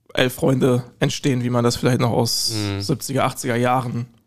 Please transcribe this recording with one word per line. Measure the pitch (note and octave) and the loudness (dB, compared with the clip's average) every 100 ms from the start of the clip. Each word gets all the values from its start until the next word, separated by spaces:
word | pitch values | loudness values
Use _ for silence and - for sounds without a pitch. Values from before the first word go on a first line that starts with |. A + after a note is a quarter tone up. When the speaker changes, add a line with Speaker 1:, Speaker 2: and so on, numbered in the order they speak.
| _ | _
Speaker 1:
elf | - B2+ | -2 -2
Freunde | - D#3 C3 C#3 B2 - - | 0 0 2 2 2 -2 -2
entstehen, | C#3+ - D3 B2+ | -2 0 0 0
wie | B2 | 0
man | B2 | 2
das | A#2 A#2+ | 2 2
vielleicht | C3+ B2 | 0 2
noch | A#2+ | 2
aus | A2 A#2 - - A2 | 2 0 0 -2 -2
Speaker 2:
Mhm. | G#2 G2 | -2 -2
Speaker 1:
siebziger, | G2 D#3 - C3 B2+ | -2 -4 -2 -2 -2
achtziger | - - A#2+ | -2 -2 0
Jahren | B2 B2+ B2 A#2+ B2 - | 2 0 -2 -6 -8 -12